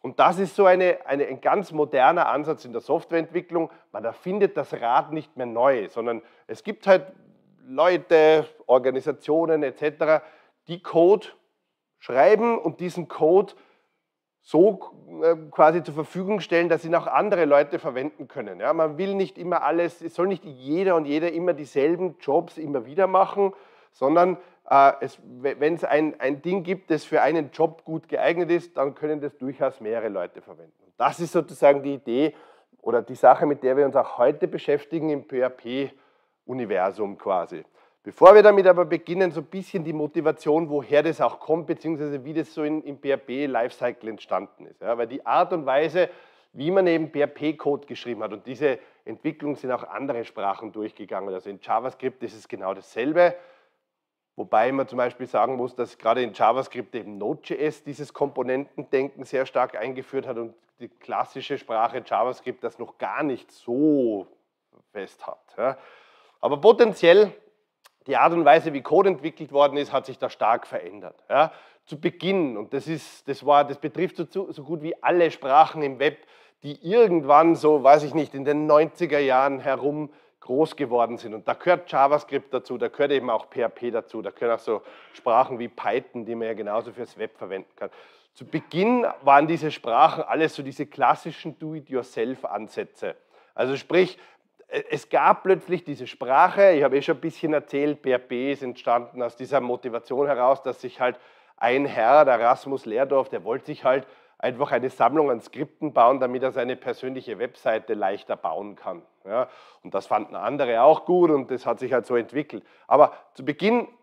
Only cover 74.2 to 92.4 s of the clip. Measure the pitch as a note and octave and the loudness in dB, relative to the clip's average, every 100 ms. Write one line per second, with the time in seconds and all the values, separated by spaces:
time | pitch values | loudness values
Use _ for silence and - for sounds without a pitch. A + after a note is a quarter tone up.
74.2 | E3 F#3+ G3 D#3 C#3+ E3 D#3 - B2 F3 | -10 -8 -10 -14 -10 -10 -8 -4 0 2
75.2 | E3 - C3+ C#3 D#3 D#3 D3 B2+ D3 C#3 | 0 -2 2 4 4 2 -6 0 -2 -2
76.2 | _ _ _ _ C#3+ C#3+ E3 A3+ A3+ E3+ | _ _ _ _ -16 -12 0 4 4 4
77.2 | C3+ D3 E3 D#3+ D3+ D3+ C3 D3+ D3 D#3+ | 6 6 6 4 4 4 8 6 6 -4
78.2 | C#3+ C#3 C#3 D3 D3+ D3 D#3+ - E3+ D3 | -4 -6 -4 -2 4 4 4 -2 -2 0
79.2 | C#3 B2+ C#3 C3+ C#3+ B2+ C3 D3+ D3 _ | 2 2 2 -2 -4 -2 -4 -4 -10 _
80.2 | _ _ - B2+ D#3 - C3+ A#2+ A#2 A#2 | _ _ -6 -2 -2 -2 -2 0 -2 -4
81.2 | A#2 G#2+ - C3+ F3 F3 F3 D3 C#3 D3 | -12 -10 -8 -4 0 -2 0 0 2 2
82.2 | - C#3 - B2+ - B2 A#2 - C#3+ C#3 | -2 -8 -6 -8 -8 -8 -8 -2 0 0
83.2 | B2 A2 - - A2+ - A#2+ A2+ - A2+ | -2 -4 -4 -6 -6 -6 -6 -6 -8 -12
84.2 | G#2+ - A#2+ A2+ - G#2+ - - - - | -12 -6 -4 -4 -4 -6 -8 -20 -20 -10
85.2 | - A2+ C3 B2 A#2+ - G#2+ A#2 C3 A#2+ | 0 2 2 -4 -10 -8 -4 -4 -6 -14
86.2 | A2 A#2 A2+ G#2+ G#2 G#2+ A#2 A#2 A#2+ - | -10 -8 -6 -8 -6 -6 -8 -14 -16 -10
87.2 | G#2+ _ G2 F#2+ F#2+ _ G2 - - _ | -12 _ -12 -12 -12 _ -16 -16 -20 _
88.2 | _ _ B2+ D#3+ - D#3 G#3+ B3 A#3 - | _ _ -10 -10 -8 -2 0 0 -2 -2
89.2 | C3+ C#3 D#3 E3 D3+ - A#2+ A#2 D#3 - | 4 6 4 -2 -4 -8 -2 4 4 2
90.2 | C3+ B2+ D#3 - C3+ C3 - - B2+ D3+ | -4 -2 -2 -4 -14 -10 -12 0 2 2
91.2 | E3+ D3+ D#3+ - D#3 D#3 C#3 B2+ A#2+ - | -4 -12 -14 -12 -12 -12 -6 -8 -6 -6
92.2 | A#2 B2+ | -6 -6